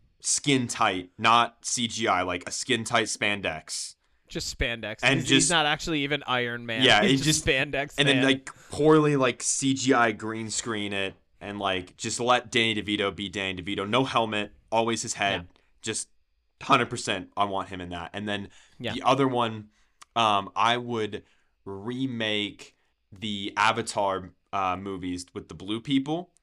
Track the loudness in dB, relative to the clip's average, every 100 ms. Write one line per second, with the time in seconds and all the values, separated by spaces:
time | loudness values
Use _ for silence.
0 | _ _ -4 -2 2 2 0 0 0 0
1 | -6 0 4 6 4 -2 -6 -2 -2 0
2 | 2 2 2 -2 -6 -6 -2 -2 0 0
3 | 0 -2 -2 -2 -4 -6 -8 -10 -10 -14
4 | _ _ _ -10 -8 -4 -4 -4 -6 -2
5 | 2 2 4 4 6 4 2 0 -2 -2
6 | 0 -2 -2 -2 -2 -6 -6 2 4 6
7 | 6 4 2 0 2 0 0 -4 -4 0
8 | 2 4 4 2 -2 -16 -10 2 6 6
9 | 6 2 2 0 -4 -2 0 2 2 4
10 | 4 0 -6 -8 -8 -6 -6 -4 -4 -2
11 | -4 -6 _ _ -12 -4 -2 -2 -4 -8
12 | -6 -2 2 2 2 2 2 2 0 0
13 | 0 -2 -6 -4 -4 -4 -6 -4 0 0
14 | 2 0 0 -2 -6 -10 _ 0 0 0
15 | -4 -2 -2 -2 -6 _ _ _ -6 -6
16 | -8 _ _ _ _ -10 2 2 2 -4
17 | -4 -4 -4 -2 0 -2 -4 -8 -8 -8
18 | -8 -8 -6 -6 -8 -16 -20 -10 -8 0
19 | 2 4 4 2 -2 -4 -14 _ _ _
20 | -6 2 4 4 0 0 2 2 -2 -4
21 | -4 -6 -12 _ _ _ -14 -10 -8 -4
22 | -4 -2 -2 0 -2 -6 -20 _ _ _
23 | _ -10 -6 -6 -4 2 2 2 -2 -2
24 | -2 -2 -6 -18 _ -2 -2 -2 -6 -8
25 | -6 -8 -8 -14 -14 -12 -8 -6 0 0
26 | 0 -4 -6 _